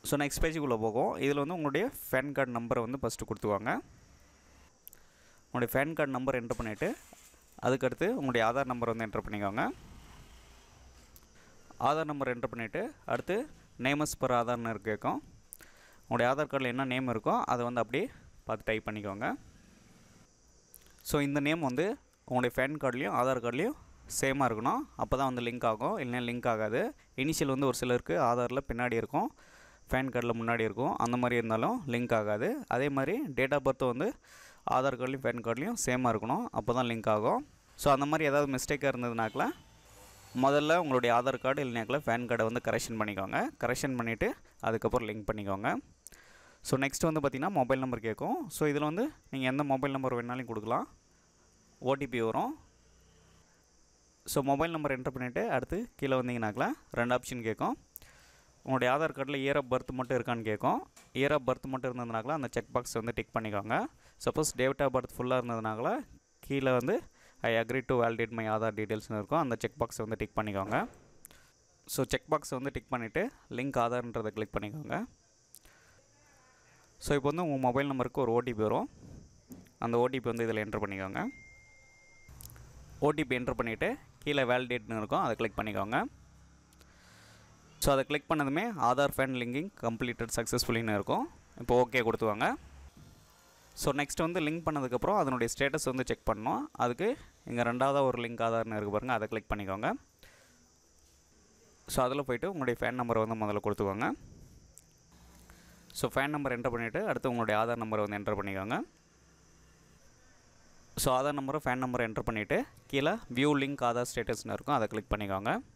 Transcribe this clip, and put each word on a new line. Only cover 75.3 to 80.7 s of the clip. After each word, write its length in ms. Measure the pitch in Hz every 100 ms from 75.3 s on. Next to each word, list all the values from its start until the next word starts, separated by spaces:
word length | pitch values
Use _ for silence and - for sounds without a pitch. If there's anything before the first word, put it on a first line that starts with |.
| _ _ - - - - - _ _ - - - - - - - - -
So, 40 | 143
இப்போ 100 | 139
வந்து 160 | 160 175
உங்கள் 180 | 139 127
மொபைல் 220 | 123 143
நம்பருக்கு 300 | 135 120 - 123
ஒரு 100 | 117
ஓ 20 | 123
டி 60 | 110
பி 60 | 107
வரும், 220 | 127 262 - - - - - _ - - _ 117
அந்த 180 | 120
ஓ 20 | 123
டி 80 | 131
பி 100 | 117
வந்து 140 | 117 113
இதில் 140 | 107
என்டர் 200 | 107